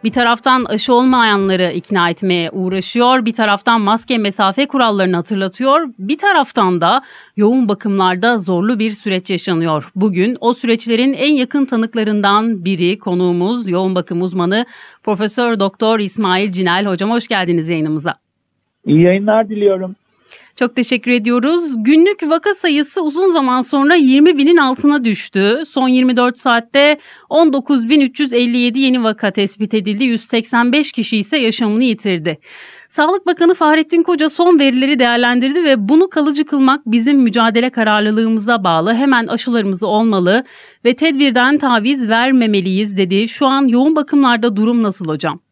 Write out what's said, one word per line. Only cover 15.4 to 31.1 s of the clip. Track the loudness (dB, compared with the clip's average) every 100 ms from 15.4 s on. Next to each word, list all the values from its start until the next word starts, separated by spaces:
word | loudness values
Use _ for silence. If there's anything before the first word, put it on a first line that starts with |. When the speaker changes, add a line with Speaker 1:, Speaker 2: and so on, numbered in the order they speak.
| -2 0
Speaker 1:
Doktor | -2 -2 -2 0
İsmail | -2 -4 -2 0 -2
Cinel. | -2 0 0 -2
Hocam, | -4 -2
hoş | -4 -2
geldiniz | -4 -2 -2 -2
yayınımıza. | -4 -2 -4 -6 -8 _ _ _ _ _ _ 0
Speaker 2:
İyi | 4
yayınlar | 4 4 2 0 0
diliyorum. | 0 0 0 -4 -12 _ _ _ -20 _ -6
Speaker 1:
Çok | -4 -2
teşekkür | -2 -2 0
ediyoruz. | -2 0 0 0 -2 -4 -4
Günlük | 2 4 4 0 -2
vaka | -2 -2
sayısı | -2 -2 0 -2 -4
uzun | -4 0 0
zaman | 2 0 -2
sonra | -2 0 2
yirmi | 4 4 4 4 4
binin | 4 4
altına | 2 0 0 2
düştü. | 0 -4 -4 -2 0 -2 -4
Son | -2 0
yirmi | 2 2 2
dört | 0 0
saatte | -2 -2 0 2 2 0 -6 -20 _
on | 2 2
dokuz | 2 0 -2 2
bin | 2
üç | 2 -2
yüz | -2
elli | 0 0 0
yedi | 0 0
yeni | 0 0
vaka | -2 -2 -4
tespit | -2 -4 -4 -4
edildi. | -2 -4 -2
Yüz | -2 -2
seksen | -2 -4 -2 0 2
beş | 0 -2
kişi | -6 -4